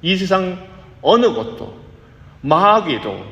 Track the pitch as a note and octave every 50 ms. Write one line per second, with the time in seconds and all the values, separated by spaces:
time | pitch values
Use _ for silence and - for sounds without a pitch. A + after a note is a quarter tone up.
0 | - E3+ F#3+ F#3 F#3+ F#3 F#3+ F#3+ F#3 F3+ F3+ - - - - - - - - -
1 | - C#3+ G3+ A#3 A#3+ A3+ - A#2 A2 G#2+ - - - G2 - - - - - -
2 | - - - - - - - - - C#3 D3+ D#3+ F#3+ G3+ G#3 G#3+ G3+ E3 C3+ G#2+
3 | G#2+ A2 G2 F#2+ G2 G2+